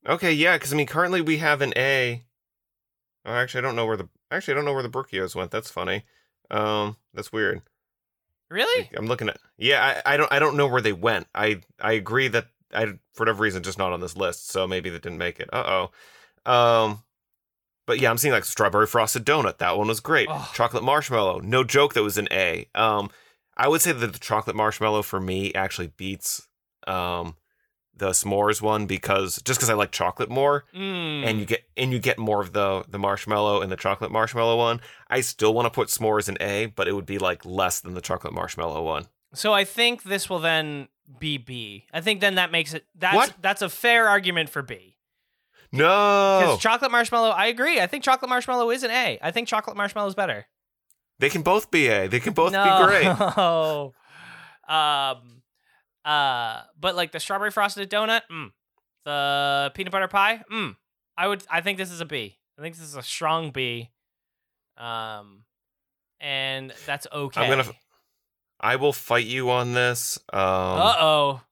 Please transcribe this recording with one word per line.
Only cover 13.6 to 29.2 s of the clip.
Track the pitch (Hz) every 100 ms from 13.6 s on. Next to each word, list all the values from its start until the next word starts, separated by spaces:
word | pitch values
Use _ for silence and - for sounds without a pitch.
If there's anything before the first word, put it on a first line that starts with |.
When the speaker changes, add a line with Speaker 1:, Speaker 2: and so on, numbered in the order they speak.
Speaker 1:
just | 87 92
not | 95
on | 87
this | 87 85
list, | 92 85 -
so | 95 92
maybe | 92 90
they | 85
didn't | 87 85
make | 87 -
it. | -
Uh-oh. | 120 - 95 87 _ - - _ _ -
Um, | 123 120 117 110 107 _ _ _ _ _ _ _ _ -
but | 120
yeah, | 127
I'm | 117
seeing, | 139
like, | 120 -
strawberry | - 104 104 107
frosted | 120 110 123 113
donut. | 151 107 -
That | 90 90
one | 104
was | 110
great. | - 156 92
Speaker 2:
Ugh. | 143 - -
Speaker 1:
Chocolate | 117 120
marshmallow. | 120 147 139 120 98 90
No | 98 127
joke, | 127 139 143
that | -
was | 104 95
an | 101
A. | 90 90 82 -
Um, | - 110 107 98 - _ _ _ -
I | 131
would | 165
say | 175
that | 135 113
the | -
chocolate | - 107 104 104
marshmallow | 107 107 107 107
for | 104 95
me | 92 95 98
actually | - 95 - 87
beats, | _ 92 95 - - _ _ _ _ -
um, | 92 90 87 85 82 _ _ _ _ _ _
the | 98
s'mores | 90 101 101 104 107
one | 107 107 101
because, | 95 - 98